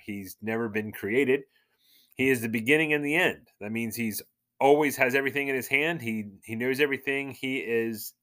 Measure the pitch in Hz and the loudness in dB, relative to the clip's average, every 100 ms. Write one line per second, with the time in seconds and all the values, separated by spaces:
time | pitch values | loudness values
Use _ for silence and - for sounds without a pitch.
0 | - 101 92 - 107 113 117 107 107 - | -10 -10 -10 -10 -4 -2 -2 -4 -6 -6
1 | 101 123 131 143 - _ _ _ _ _ | -2 2 4 2 -2 _ _ _ _ _
2 | _ - 131 127 113 113 113 156 156 151 | _ 0 2 2 0 0 4 4 4 0
3 | 143 160 165 - _ - 104 113 113 110 | 0 2 0 -2 _ -14 -8 -4 -4 -4
4 | 113 101 - _ _ - 135 147 147 127 | -4 -6 -12 _ _ 2 6 6 4 2
5 | 131 135 139 143 139 135 131 139 156 165 | 2 2 0 -2 -2 -4 0 0 0 -2
6 | 117 110 104 95 - 113 127 131 143 135 | -4 -4 -6 -12 -10 -4 -2 2 0 0
7 | - 139 139 123 131 131 95 117 113 107 | -2 -4 -4 -8 -6 -4 -2 -2 -2 -4
8 | - - | -10 -8